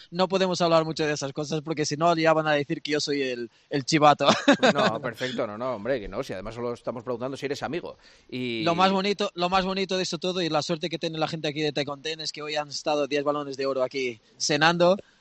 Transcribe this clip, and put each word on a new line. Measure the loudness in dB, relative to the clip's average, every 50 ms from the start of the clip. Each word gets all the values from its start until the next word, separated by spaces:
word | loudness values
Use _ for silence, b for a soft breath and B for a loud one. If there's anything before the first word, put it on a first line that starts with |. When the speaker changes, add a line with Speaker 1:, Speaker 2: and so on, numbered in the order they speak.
| B B
Speaker 1:
no | -2 -2 0
podemos | 0 2 0 2 0 2 0
hablar | 2 4 4 4 4
mucho | 2 -2 -2 -2
de | -2 -2
esas | -2 -4 -6 -6
cosas | -6 -6 -4 -4 -6 -4
porque | -4 -4 -2 -2
si | -2 0
no | 2 2 4 4
ya | 6 4 4 4
van | 4 4 2
a | 2
decir | 0 0 -2 -4 -6 -2
que | -2
yo | -2 -2
soy | 0 0 -2 -2 -2
el, | -2 -4 -4 -8 -10 b b b b
el | -4 -4 0
chivato. | 0 2 6 8 8 6 8 6
<laughs> | 4 4 4 4 4 4 6 6 4 4
Speaker 2:
No, | 4 2 2 0 -2
perfecto, | -4 -6 -4 -4 -4 -4 -2 -2 -4
no, | -4 -4
no, | -4 -4 -4 -4
hombre, | -4 -2 -2 -2 -2
que | -4 -6
no, | -6 -8 -6
si | -6 -8
además | -10 -10 -10 -8
solo | -6 -6 -6 -6
estamos | -6 -8 -8 -8 -8 -6
preguntando | -6 -6 -6 -6 -6 -6
si | -6 -6
eres | -6 -6 -6 -6
amigo. | -6 -6 -8 -8 -10 -14 b b b b b b b
Y | -8 -6 -6 -4 -4 0 0
Speaker 1:
Lo | 0 4
más | 4 4 4
bonito, | 4 2 0 0 -2 -2 -4 -4 -2
lo | -2 -2 0
más | 2 2 0
bonito | 0 -2 -2 -2 -2 -2
de | -2 -2
eso | -2 -4 -4
todo | -4 -4 -2 -2 -2
y | 0
la | 0 0 0
suerte | 0 -4 -4 -4 -6
que | -6 -6
tiene | -6 -6 -2
la | -2 -2 -2
gente | -2 -4 -6
aquí | -4 -4 -2 -2
de | -2
Te | -2 -2 -4
Conten | -4 -6 -8 -8 -8 -8 -8
es | -8 -10 -10
que | -8 -8
hoy | -4 -4
han | -4 -4 -4
estado | -8 -6 -2 0 0 0 0
diez | 0 0 0 0
balones | 0 -2 -2 -4 -6 -6
de | -4 -4
oro | -2 0 0 -2
aquí | -2 -2 -4 -4 -4 -6 -8 _ _ _
cenando, | -6 -2 0 2 4 4 4 6 6 6 4 4 2 b b b b